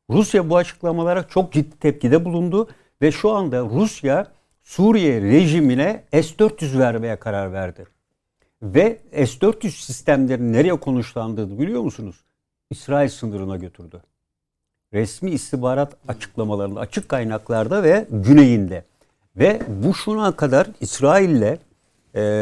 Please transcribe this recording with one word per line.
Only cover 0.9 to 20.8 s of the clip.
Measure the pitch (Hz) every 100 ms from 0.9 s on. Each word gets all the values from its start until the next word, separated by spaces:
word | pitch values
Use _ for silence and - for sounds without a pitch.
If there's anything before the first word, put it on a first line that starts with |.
| 165 170 180 175
çok | 190 185
ciddi | 151 143 -
tepkide | 151 143 117 156 175
bulundu | 170 175 190 226 - _ -
ve | 151
şu | - 208
anda | 214 175 123
Rusya | 117 123 214 - 139 147 202 _ _ _
Suriye | _ - 202 220 165 117
rejimine | 98 139 170 165 143 123 165 220 -
S | 151 160 -
dört | 214 214
yüz | 151 131
vermeye | 123 113 113 107
karar | 117 101 98
verdi. | 95 92 85 90 _ _ _ _ _ _ _
Ve | 104 113 208 226 _
S | 151 127 -
dört | 196 220
yüz | 214 -
sistemlerin | - 127 - 139 131 127 120
nereye | 113 165 165
konuşlandığını | - 127 113 120 113 110 101 101
biliyor | 165 240
musunuz? | 190 - 104 - _ _ _ _ -
İsrail | - - 143 139
sınırına | - 113 101 95 95
götürdü. | 90 - 85 87 _ _ _ _ _ _ _ _ _
Resmi | 104 110 - 190
istihbarat | 160 - 131 127 131 143 - -
açıklamalarında, | 117 - - 107 104 101 101
açık | 104 - -
kaynaklarda | 135 113 110 - 113 113 196
ve | 165 196 214
güneyinde. | 110 98 147 135 117 92 90 - _ _ _ _ 95
Ve | 160 214 - 101
bu | 131
şuna | 185 - 214 208
kadar | - 143 131 190 -